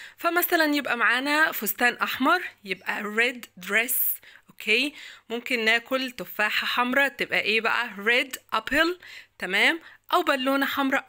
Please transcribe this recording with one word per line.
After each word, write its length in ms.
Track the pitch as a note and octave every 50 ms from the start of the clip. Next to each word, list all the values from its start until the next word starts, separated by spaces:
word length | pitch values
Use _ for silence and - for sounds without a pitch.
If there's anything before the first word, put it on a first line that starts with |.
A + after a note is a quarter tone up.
| - - -
فمثلًا 580 | - - E4+ E4+ F4 F4 - F4+ E4 D#4+ D4+ D4
يبقى 220 | D4 B3+ - B3+
معانا 560 | A#3+ A3 G#3 A#3 B3+ C4+ D4 D4 D4+ D#4+ E4 -
فستان 420 | - A3 G3+ - - B3 A#3+ A#3
أحمر، 480 | - - G#3 - - B3+ D4 F4 F4+ F4 - - _ -
يبقى 380 | G3 F#3 F3+ - - G#3 G#3 G#3
red 640 | G3+ G#3+ A3 A#3 B3+ C4 A#3+ - - _ - F3
dress. 280 | F#3 G3+ A3 A#3 B3+ - - - - - - - - - - _ _
أوكي؟ 440 | - - - G#3+ G#3+ A#3+ C4+ D4 C#4+ - - - - - _ -
ممكن 340 | A3+ A#3+ A#3+ - C4+ A#3 A3
ناكل 460 | A3 A3+ A#3 A#3 - C4 C4 C4 B3+
تفاحة 560 | - - F3+ - - - G#3 G#3 - - -
حمراء، 420 | - - B3 B3 B3 B3+ C#4 C#4+ C4+
تبقى 320 | C4+ - F#3 - - F3+
إيه 200 | - - G#3+ A3+
بقى؟ 300 | G#3+ A3+ - A3 A#3+ A#3 G3+
red 600 | G3 G3+ A3 A#3+ B3+ D4 C4+ - - _ - - A3
apple. 400 | G#3+ - C4 D4+ E4 E4+ F4+ - - - - - - _ _ -
تمام؟ 420 | G#3 F3+ F#3 G3+ A3+ C4+ D#4+ E4 - - - - _ - -
أو 100 | F4+ F4
بالونة 440 | D#4+ C#4 C4 B3+ C4+ C4+ C#4 C#4
حمراء 400 | - - C#4+ C#4 C4+ C#4 C4+ -